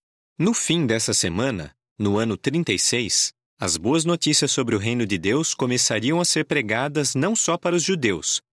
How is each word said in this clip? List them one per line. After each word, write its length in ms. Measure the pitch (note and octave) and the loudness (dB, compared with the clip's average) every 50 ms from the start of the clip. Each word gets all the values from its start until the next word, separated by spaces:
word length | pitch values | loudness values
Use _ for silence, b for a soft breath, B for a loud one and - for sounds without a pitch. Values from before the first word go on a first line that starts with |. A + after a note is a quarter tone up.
| _ _ _ _ _ _ _ - | _ _ _ _ _ _ _ 0
No 140 | D#3 G#3+ A#3 | 0 0 0
fim 320 | - - - D#3+ E3+ D#3 | 0 0 0 0 0 2
dessa 280 | A2 A2+ A2+ - - G2+ | 2 0 0 0 0 0
semana, 640 | - - F2+ E2+ G2 B2+ C3+ A#2 F2 D2+ D2+ _ _ _ _ _ - | 0 0 0 0 0 -2 -2 -2 -4 -8 -10 _ _ _ _ _ -2
no 200 | G#2 G2+ G2+ G#2 | 0 2 2 2
ano 200 | A2+ A2+ G2+ - | 2 0 -2 -2
trinta 340 | - C#3 C#3 E3+ E3 - | -2 -2 -2 -2 0 0
e 80 | G2+ F2+ | 0 0
seis, 540 | - - - A#2+ A#2+ F#2 - - - - - _ _ _ _ - | 0 0 0 0 -2 0 0 0 -2 -2 -4 _ _ _ _ -6
as 160 | - F2+ D#2+ | -4 -2 -2
boas 300 | D#2+ D#2+ A2+ D3+ E3 D3+ | -2 0 0 0 2 2
notícias 460 | E3+ F3 E3 - D3+ D3+ - D3+ C3+ | 0 -2 0 0 0 2 2 2 0
sobre 240 | - D3+ B2+ A#2 A2 | 0 0 0 0 0
o 40 | G2+ | 0
reino 260 | G2+ A2+ A#2+ B2 A#2 | 0 0 0 0 0
de 120 | F#2+ G2+ F2 | 0 -2 -2
Deus 360 | D#2+ G2 A#2 D3+ E3 - - | 0 2 2 2 0 -2 -2
começariam 680 | - C3+ B2 B2 A#2+ - - A#2+ G#2+ A2 C3 D#3+ F3 | -2 -2 0 0 0 0 0 0 0 0 0 2 2
a 40 | F3 | 2
ser 200 | - - D#3+ D3+ | 2 2 0 0
pregadas 680 | - E3 D3 A#2 G#2 A2 A#2 C3+ D3 D3 D3+ C#3+ B2+ - | 0 0 -2 0 0 0 -2 -2 -2 -2 -2 -2 0 0
não 200 | C3 D3 G3 A3+ | 0 0 0 0
só 220 | - - - E3+ F3 | 0 0 0 -2 0
para 180 | - F3+ F3 | 0 0 0
os 80 | F3 D#3+ | 0 0
judeus, 580 | - G3 E3 B2 G#2+ F#2 D#2 - - - - _ _ | 0 0 0 2 0 0 0 -2 -4 -4 -4 _ _